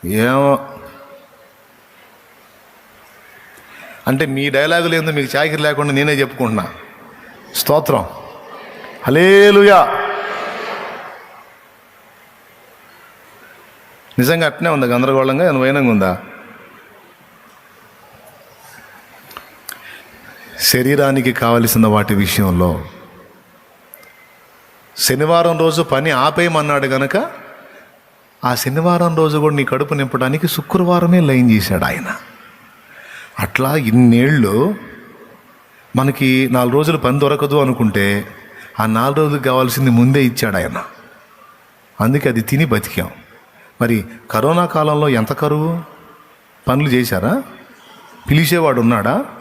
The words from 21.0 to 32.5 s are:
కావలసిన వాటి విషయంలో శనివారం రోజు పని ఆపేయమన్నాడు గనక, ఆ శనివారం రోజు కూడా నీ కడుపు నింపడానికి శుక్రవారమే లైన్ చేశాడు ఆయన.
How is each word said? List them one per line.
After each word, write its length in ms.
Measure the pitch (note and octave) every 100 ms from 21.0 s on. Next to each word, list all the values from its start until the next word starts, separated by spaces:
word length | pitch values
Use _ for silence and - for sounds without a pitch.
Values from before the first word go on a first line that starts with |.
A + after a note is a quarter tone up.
| C#3 C3+ B2+
కావలసిన 560 | A#2+ A#2 A#2 A2+ A2+ A2
వాటి 280 | G#2 G#2 G2+
విషయంలో 680 | G2 - G2 F2+ F2+ D#2+ D#2+ - - - - - _ _ _ _ _ - - - - - - - - - - -
శనివారం 600 | - C3+ D#3 E3+ E3+ D#3+
రోజు 220 | D#3+ D#3+
పని 300 | D#3+ C3+ D#3
ఆపేయమన్నాడు 720 | C3+ C#3+ D#3 E3+ D#3+ D3 C#3+ C3+
గనక, 320 | C3+ C3+ F#3+ D#4 - - - - - - _ _ _ _ _ B2+
ఆ 100 | B2
శనివారం 640 | C#3+ C#3 E3+ F3 E3+ D#3+
రోజు 200 | D#3+ D3+
కూడా 180 | D3+ D3
నీ 80 |
కడుపు 300 | C3 C3 C#3+
నింపడానికి 540 | D3 C3+ C3 B2+ D3+ E3+
శుక్రవారమే 720 | - - F#3 F3 F3 F3 F3+
లైన్ 320 | D#3 C3 B2
చేశాడు 340 | A2 F#2 F2+ D#2+
ఆయన. 300 | - - - - - -